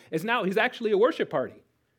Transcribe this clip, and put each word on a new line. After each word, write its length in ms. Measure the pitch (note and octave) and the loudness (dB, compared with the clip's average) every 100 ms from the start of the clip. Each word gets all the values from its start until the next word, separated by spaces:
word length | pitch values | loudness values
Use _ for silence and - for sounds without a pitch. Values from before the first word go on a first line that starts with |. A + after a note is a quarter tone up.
| - | -8
It's 140 | D#3+ | -4
now, 200 | G3+ A#3+ | -2 0
he's 140 | F#3 G3 | 0 0
actually 320 | A#3+ - A3 | 0 -2 0
a 60 | G3+ | 4
worship 320 | B3 - G#3+ | 4 2 -2
party. 340 | D3+ A2 - _ _ _ | -2 -4 -8 _ _ _